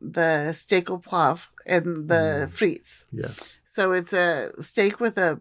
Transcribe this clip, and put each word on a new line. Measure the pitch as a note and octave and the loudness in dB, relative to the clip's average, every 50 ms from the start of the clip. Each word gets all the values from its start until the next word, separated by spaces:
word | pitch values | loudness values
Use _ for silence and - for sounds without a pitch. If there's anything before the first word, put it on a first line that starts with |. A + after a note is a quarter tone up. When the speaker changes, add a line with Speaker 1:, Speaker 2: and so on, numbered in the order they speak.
Speaker 1:
the | - D#3 - E3+ E3 E3 D#3+ D3 D3 D#3+ E3 | -16 -6 -2 0 2 2 2 2 0 -2 -6
steak | - - - G3+ F#3 F3 - | -6 -2 2 2 2 2 0
au | F#3 | -6
poivre | F3 - - F#3+ F3 D#3 C3 D#3+ E3+ - - _ - - | -8 -6 -4 0 2 4 2 2 0 -6 -16 _ -16 -2
and | - F#3 F3 E3+ F3 E3+ D#3 D3+ D#3 | 0 2 2 2 0 -4 -6 0 2
the | E3+ E3 D#3+ D#3+ D3 C#3+ C#3+ | 2 4 4 2 0 -2 -4
Speaker 2:
Mm. | - | -4
Speaker 1:
frites. | - - A3 E3+ - - - - - - - _ | 0 0 0 0 0 -2 -8 -12 -12 -12 -12 _
Speaker 2:
Yes. | A2+ A2+ - - - - - - - - _ | -10 -8 -8 -8 -8 -10 -10 -10 -12 -14 _
Speaker 1:
So | - - G#3+ G3 F#3 F#3 | -8 -4 -2 0 2 0
it's | F#3 E3+ - | 0 -2 0
a | G3+ F3+ F3+ F3 D#3+ C#3 G#2 - - - | 0 2 2 2 2 0 -4 -6 -8 -10
steak | E3 - - A#3 G3 G#3 - - | -12 -4 0 2 2 2 2 0
with | A#3 A3+ - | -2 -2 0
a | G3+ F#3 E3 D3 - | 2 2 2 0 -2